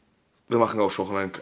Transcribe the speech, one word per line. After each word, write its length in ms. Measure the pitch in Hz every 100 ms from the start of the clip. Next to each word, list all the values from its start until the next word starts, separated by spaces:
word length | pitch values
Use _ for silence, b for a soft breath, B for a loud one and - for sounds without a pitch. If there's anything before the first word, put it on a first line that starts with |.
| _ _ _ _ -
wir 100 | 117
machen 200 | 110 107
auch 100 | 98
schon 240 | - 95
einen, 200 | 98 95 -